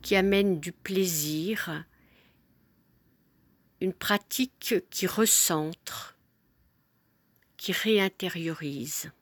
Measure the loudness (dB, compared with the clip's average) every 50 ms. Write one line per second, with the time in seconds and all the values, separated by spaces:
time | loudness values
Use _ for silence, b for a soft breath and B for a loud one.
0 | 0 2 2 4 4 6 4 4 4 4 2 0 -2 -8 -12 _ _ -2 0 0
1 | 0 2 0 -2 -2 -2 -2 -2 -2 -2 -4 -4 -4 -6 -8 -10 -10 _ b b
2 | b b b b b b b b b _ _ _ _ _ _ _ _ _ _ _
3 | _ _ _ _ _ _ _ _ _ _ _ _ _ _ _ _ -4 -4 -4 _
4 | -2 0 0 0 0 _ -4 -4 -4 -4 _ _ -4 -2 -2 -2 -2 _ -6 -4
5 | -4 -2 2 2 4 4 6 4 4 4 2 0 0 -4 -6 _ _ -14 -12 -12
6 | -14 -16 -18 _ _ _ _ _ _ _ _ _ _ _ _ _ _ _ _ _
7 | _ _ _ _ _ _ _ _ _ _ _ -10 -6 -4 -2 0 2 4 4 4
8 | 4 2 0 _ -6 -6 -4 -4 -4 -4 -6 -4 -6 -6 -6 -6 -8 -6 -6 -8
9 | -8 -10 -14 _